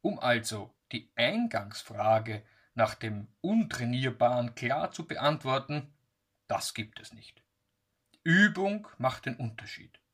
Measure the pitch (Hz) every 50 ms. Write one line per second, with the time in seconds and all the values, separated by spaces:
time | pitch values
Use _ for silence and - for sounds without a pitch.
0 | _ - 202 - - 127 120 117 107 - 113 104 95 - _ _ _ _ - 113
1 | - _ _ - 120 127 196 226 240 226 - - 101 101 107 - - - 110 104
2 | 107 110 110 110 110 113 107 107 - _ _ _ _ _ _ 117 113 107 - -
3 | - 110 107 104 104 - _ _ - 175 214 226 220 - - - 123 117 123 127
4 | 131 131 117 - 120 120 123 123 120 117 - - 123 120 135 151 160 - - -
5 | 165 - 76 - - 147 151 147 - 139 131 135 135 - 147 151 143 - _ _
6 | _ _ _ _ _ _ _ _ _ _ 101 - - - - - 110 110 _ -
7 | - - - 110 - - _ _ _ _ _ _ _ _ _ _ _ _ _ _
8 | _ _ _ _ _ 170 165 190 208 208 - 180 190 196 208 214 208 - - _
9 | 120 131 - - - 135 123 - 127 113 110 - 117 - - - - - _ -
10 | _ _